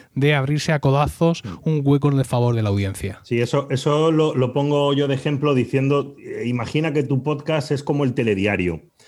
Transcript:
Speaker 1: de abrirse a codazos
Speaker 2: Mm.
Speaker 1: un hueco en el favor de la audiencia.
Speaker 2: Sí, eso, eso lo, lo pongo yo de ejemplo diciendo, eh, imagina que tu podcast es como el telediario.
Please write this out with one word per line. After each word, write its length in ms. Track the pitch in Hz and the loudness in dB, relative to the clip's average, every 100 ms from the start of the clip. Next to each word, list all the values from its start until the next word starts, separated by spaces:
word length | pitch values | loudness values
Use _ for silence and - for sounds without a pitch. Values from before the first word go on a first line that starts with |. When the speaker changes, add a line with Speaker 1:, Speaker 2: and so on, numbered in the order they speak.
| - | -10
Speaker 1:
de 200 | - 143 | 0 2
abrirse 380 | 147 135 147 - | 2 0 -2 0
a 80 | 151 | 0
codazos 640 | 139 139 143 - 165 170 | 2 2 0 0 0 0
Speaker 2:
Mm. 240 | 101 - - | -6 -8 -2
Speaker 1:
un 120 | 156 | 0
hueco 260 | 139 143 147 | 2 4 4
en 80 | 139 | 0
el 60 | |
favor 300 | 127 123 120 | 0 0 2
de 80 | 117 | 2
la 80 | 107 | 0
audiencia. 500 | 101 101 95 95 98 | 0 -2 -4 -8 -10
Speaker 2:
Sí, 160 | - 120 | -4 -2
eso, 300 | 120 143 139 | 0 0 0
eso 400 | 131 156 147 160 | -2 0 2 2
lo, 240 | 156 156 | 2 2
lo 200 | 131 127 | 2 0
pongo 400 | 139 143 147 143 | 0 0 2 2
yo 140 | 143 143 | 2 0
de 60 | |
ejemplo 400 | 135 151 139 147 | 0 -2 -2 0
diciendo, 640 | 135 123 135 135 143 139 - | 0 0 0 2 0 -2 -10
eh, 260 | - 113 117 | -12 -8 -4
imagina 480 | 123 110 151 160 | -4 -2 -2 0
que 80 | 151 | -2
tu 200 | 135 135 | 0 -2
podcast 480 | 143 151 151 156 - | -2 -6 -2 -4 -2
es 120 | 139 | -4
como 220 | - 143 | -2 0
el 100 | 139 | 0
telediario. 680 | 120 113 98 101 101 87 80 - _ | 0 0 2 0 0 -2 -4 -10 _